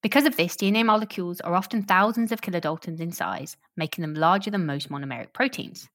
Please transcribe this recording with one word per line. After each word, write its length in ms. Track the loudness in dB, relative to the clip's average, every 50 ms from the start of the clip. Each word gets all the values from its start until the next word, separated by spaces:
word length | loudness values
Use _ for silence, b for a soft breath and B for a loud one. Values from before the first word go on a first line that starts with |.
| -2
Because 220 | 4 4 6 6
of 120 | 6 4
this, 180 | 2 0 0 0
D 120 | 0 0
N 80 | 2 4
A 80 | 4 4
molecules 580 | 4 4 4 2 -2 -6 -6 -4 -4 -6 -6
are 140 | -4 0 0
often 260 | 0 -2 -2 -4 -4
thousands 500 | 2 4 4 6 6 4 2 0 0 0
of 100 | -2 -4
kilodaltons 580 | -4 -4 -4 -2 -2 -2 -4 -4 -6 -10 -8 -6
in 120 | -6 -6
size, 460 | -4 -4 -4 -4 -4 -6 -8 -12 -14 _ _ _ _
making 280 | -6 -6 -4 -4 -6 -6
them 100 | -6 -2
larger 380 | 2 4 4 4 4 2 -2
than 120 | -2 -2 -2
most 260 | -2 -2 -4 -6 -8
monomeric 440 | -8 -8 -8 -8 -8 -10 -10 _ _
proteins. 560 | -2 -2 0 0 -6 -10 -12 -12 -18 -20 _